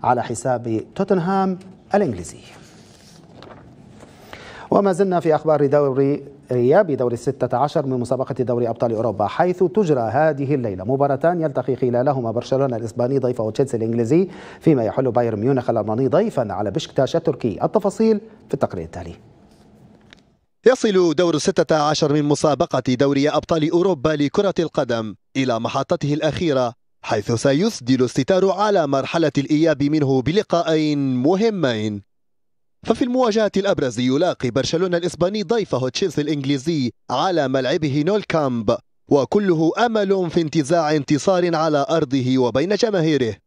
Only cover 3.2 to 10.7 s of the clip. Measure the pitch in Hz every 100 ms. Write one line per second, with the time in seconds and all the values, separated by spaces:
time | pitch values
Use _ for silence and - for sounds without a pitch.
3.2 | - - - - - - - - - -
4.2 | - - - - - - 196 175 196 175
5.2 | 165 151 156 151 143 147 143 131 139 147
6.2 | - - - 123 123 165 196 131 123 117
7.2 | - 131 127 120 143 165 139 127 120 127
8.2 | 127 127 123 120 120 117 123 110 117 104
9.2 | 104 - 180 180 185 196 190 139 113 120
10.2 | 156 143 139 143 117